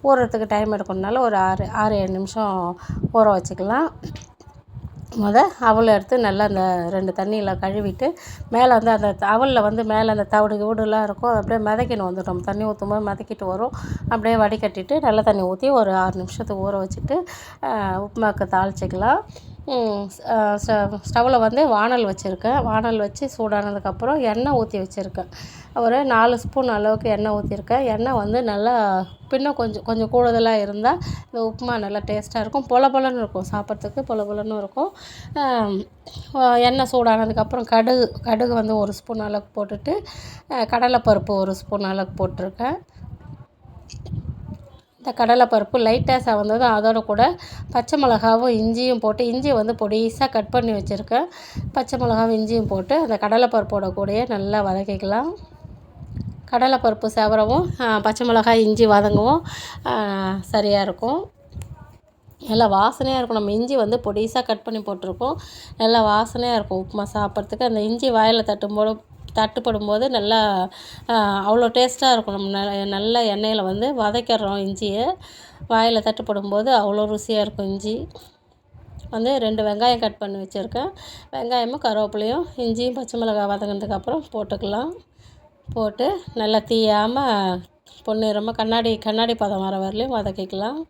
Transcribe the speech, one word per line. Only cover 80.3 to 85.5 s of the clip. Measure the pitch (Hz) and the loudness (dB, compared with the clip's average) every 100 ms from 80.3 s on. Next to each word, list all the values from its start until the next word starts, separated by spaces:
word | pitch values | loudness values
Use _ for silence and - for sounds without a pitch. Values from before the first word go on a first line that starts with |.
| 196 | -8
வச்சுருக்கேன். | 190 202 220 240 349 381 - - - | -8 -8 -6 -4 -6 -8 -20 -20 -12
வெங்காயமும் | 135 233 247 233 277 | -8 -2 -2 -2 -2
கருவேப்பிலையும் | 254 214 214 214 214 277 349 - | -2 0 -2 -2 -2 -2 -4 -4
இஞ்சியும் | 240 226 247 | -4 -2 -2
பச்சை | 254 240 240 | -4 -6 -4
மிளகாய் | 226 208 202 202 | -2 0 -2 -2
வதங்கினதுக்கப்புறம் | 208 202 208 196 - 311 294 | -4 -6 -4 -6 -4 -6 -6
போட்டுக்கலாம். | 220 208 202 214 208 294 403 _ _ - - _ | -8 -6 -6 -4 -4 -4 -10 _ _ -20 -20 _